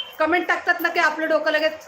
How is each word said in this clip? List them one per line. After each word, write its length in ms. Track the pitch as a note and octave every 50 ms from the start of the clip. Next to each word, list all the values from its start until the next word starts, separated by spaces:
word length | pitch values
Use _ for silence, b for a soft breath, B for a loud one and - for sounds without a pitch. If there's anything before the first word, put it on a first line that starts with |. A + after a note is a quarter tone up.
| - - - -
कमेंट 300 | - D#4 E4+ F4+ F4 -
टाकतात 260 | F4+ E4+ - F4+ F4 F4
ना, 80 | E4 E4
की 120 | E4+ F4
आपलं 280 | E4 D#4 D#4 D#4+ D#4+ D#4
डोकं 220 | D#4 D4+ D4+ D#4
लगेच 220 | D4+ D4+ D#4 D#4 D#4 - -